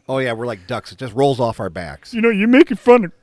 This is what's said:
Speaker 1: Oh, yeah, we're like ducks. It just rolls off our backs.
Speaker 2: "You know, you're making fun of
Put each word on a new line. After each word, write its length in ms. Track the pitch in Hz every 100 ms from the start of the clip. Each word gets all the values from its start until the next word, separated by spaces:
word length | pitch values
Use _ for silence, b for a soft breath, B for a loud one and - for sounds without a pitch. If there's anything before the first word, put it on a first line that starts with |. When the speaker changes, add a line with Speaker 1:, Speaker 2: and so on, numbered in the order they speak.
| -
Speaker 1:
Oh, 120 | 135
yeah, 140 | 131
we're 120 | 113 120
like 220 | 104 90
ducks. 240 | 117 -
It 80 | 95
just 160 | 131 107
rolls 240 | 139 127
off 200 | 117 107
our 120 | 98
backs. 420 | 87 85 71 -
Speaker 2:
"You 80 | 233
know, 80 | 233
you're 180 | 202 220
making 300 | 262 330 226
fun 280 | - 240 180
of 60 | -